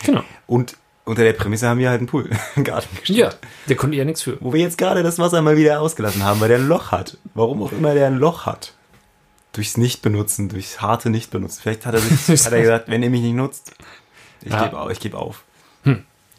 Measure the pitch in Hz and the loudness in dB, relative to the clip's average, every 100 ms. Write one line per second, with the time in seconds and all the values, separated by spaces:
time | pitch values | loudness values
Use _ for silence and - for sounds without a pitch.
0 | - 247 - - - 120 123 - _ _ | -2 0 -2 -14 -2 0 0 -8 _ _
1 | - 113 113 110 104 107 120 120 127 123 | -6 2 2 2 -2 -2 0 2 2 0
2 | 123 147 - 107 - - 139 - - 92 | -2 -4 -2 -4 -4 -2 -2 -2 -6 -8
3 | - 208 170 - - - - 127 135 147 | 0 2 2 0 -16 -8 -2 0 0 0
4 | 135 160 - 139 127 151 170 170 185 190 | -2 -4 -6 -6 -2 0 0 0 0 2
5 | 170 170 175 170 151 151 151 151 156 160 | 0 0 2 4 4 6 6 4 0 -2
6 | 107 98 98 104 110 120 135 175 - 185 | -4 0 0 2 4 4 4 0 0 -4
7 | - - - - 113 143 - 104 156 143 | -4 -14 -10 -2 0 0 -6 -2 0 2
8 | 139 131 151 170 - - - - _ _ | 2 2 0 0 -6 -8 -10 -20 _ _
9 | _ _ _ _ _ - 104 - 123 - | _ _ _ _ _ -8 -4 0 0 0
10 | - 104 104 - 98 104 95 - 104 117 | -2 -2 -2 -4 -6 -8 -12 -6 -2 0
11 | 117 113 - 101 92 - - 110 127 113 | 0 -2 -2 -8 -8 -8 -8 -6 -2 0
12 | 113 151 - 156 117 117 113 117 - 110 | 2 2 4 2 4 4 4 2 0 -2
13 | 120 123 117 120 135 - - - - - | 0 0 0 -2 -4 -6 -20 -20 -20 -20
14 | _ _ - _ - 110 110 71 76 - | _ _ -20 _ -6 -2 -2 -4 -8 -8
15 | 107 - - - _ _ _ _ - 113 | -8 -8 -10 -12 _ _ _ _ 0 0
16 | - _ _ | -4 _ _